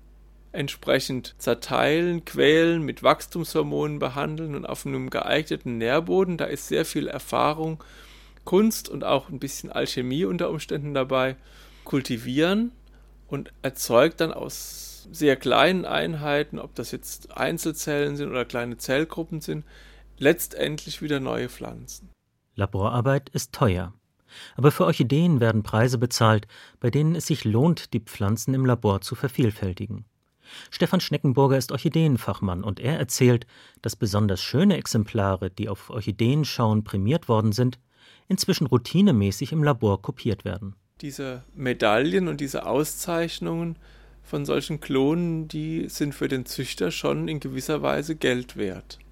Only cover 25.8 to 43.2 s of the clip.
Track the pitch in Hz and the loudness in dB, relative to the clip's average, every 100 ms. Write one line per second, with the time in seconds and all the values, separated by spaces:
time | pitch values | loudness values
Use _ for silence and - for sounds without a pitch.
25.8 | 127 123 123 - 110 107 - - - _ | 2 2 0 4 6 4 0 -14 -20 _
26.8 | 123 139 156 165 - 160 110 110 165 160 | 0 2 2 0 -2 0 2 4 4 2
27.8 | - 113 - - 101 113 - 131 131 120 | -2 -4 -4 -2 0 0 0 2 4 4
28.8 | 110 98 - - 139 - 117 - 98 90 | 2 2 -2 -4 -2 2 2 2 -4 -4
29.8 | 104 101 - _ _ _ - - - - | -8 -10 -12 _ _ _ -20 -20 -10 -2
30.8 | 170 185 - 147 143 127 135 135 123 139 | 2 2 0 0 2 4 4 4 0 -4
31.8 | 156 160 160 123 - - 95 87 104 - | 0 2 4 2 0 -2 -2 -2 -4 -4
32.8 | 127 - 127 - 127 120 - - - _ | -4 -4 -2 4 4 4 0 -20 -20 _
33.8 | 110 - 107 101 104 92 - 131 202 147 | -8 -2 0 2 2 0 0 4 4 4
34.8 | - 117 104 113 98 95 95 - 104 98 | 0 0 0 2 2 0 -2 -4 -6 -8
35.8 | - - 104 98 117 147 147 - 110 107 | -10 -8 -4 0 2 2 0 2 4 4
36.8 | 107 101 101 165 - 110 110 107 123 - | 2 -2 0 0 2 2 4 2 0 -2
37.8 | _ _ - - - 185 - 175 143 123 | _ _ -20 -12 -2 0 0 0 2 2
38.8 | - 170 202 117 101 - - 160 147 123 | 2 4 6 6 4 0 -2 2 2 4
39.8 | 107 95 - - 120 98 98 92 98 98 | 2 2 -2 -4 -2 -2 -4 -8 -10 -14
40.8 | _ - 147 - 135 123 - - 127 120 | _ -14 -12 -8 -8 -10 -14 -4 -2 4
41.8 | 110 110 151 190 175 147 139 - 87 127 | 4 6 4 2 0 -2 -4 -4 0 0
42.8 | 156 - - 165 | 0 -4 -4 -2